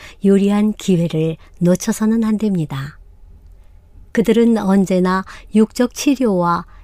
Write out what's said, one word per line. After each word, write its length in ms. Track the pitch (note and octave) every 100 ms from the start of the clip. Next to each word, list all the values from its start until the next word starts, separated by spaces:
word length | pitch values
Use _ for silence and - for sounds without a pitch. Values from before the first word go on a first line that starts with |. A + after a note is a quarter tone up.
| - -
유리한 500 | G3 G3 G3 G#3 G#3+
기회를 640 | G#3 - F3 E3 D#3+ D#3+ D#3+ - -
놓쳐서는 640 | F3 F3+ - G#3 A3 A3+
안 160 | A3 G#3+
됩니다. 600 | G#3+ F#3 D3+ C#3 C#3+ - - - - - - - - - - - -
그들은 460 | - A3+ A3+ A#3 A3+
언제나 680 | G3 G3 F#3 F#3 F3+ F#3 - - -
육적 400 | G#3+ A3 - B3
치료와 720 | - D4 C4+ A#3+ F3+ E3+ E3+ F3 -